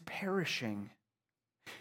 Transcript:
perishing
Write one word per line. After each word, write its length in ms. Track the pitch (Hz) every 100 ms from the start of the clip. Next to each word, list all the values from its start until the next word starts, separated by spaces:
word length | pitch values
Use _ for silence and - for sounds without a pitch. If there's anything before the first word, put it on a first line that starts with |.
| -
perishing 840 | - 196 196 156 - 117 101 101 - _ _ _ _ _ _ - -